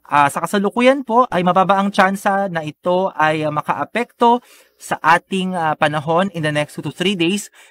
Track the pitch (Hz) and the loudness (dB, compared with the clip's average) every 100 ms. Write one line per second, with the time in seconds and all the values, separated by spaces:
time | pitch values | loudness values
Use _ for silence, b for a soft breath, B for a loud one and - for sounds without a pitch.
0 | - 147 143 185 170 208 196 233 247 277 | 0 2 2 2 -2 0 0 2 2 2
1 | 254 226 254 175 180 180 185 196 202 202 | 2 0 2 0 2 2 4 2 0 2
2 | 190 196 208 196 196 165 151 - 180 180 | 2 2 -2 0 -2 -4 -8 -6 -2 0
3 | 190 - 156 156 151 151 - 131 147 214 | 0 0 0 0 -2 -4 -4 -4 -6 -6
4 | 240 - 233 247 - b b b - - | -8 0 2 2 -2 b b b -10 -2
5 | 156 175 - 190 185 185 160 151 151 151 | 2 2 0 -4 -4 -2 -4 0 -2 -2
6 | 151 165 196 170 151 151 147 - 151 - | -2 -2 -2 -4 -4 -4 -6 -8 -10 -4
7 | 185 202 165 202 - b b | -4 0 0 -2 -6 b b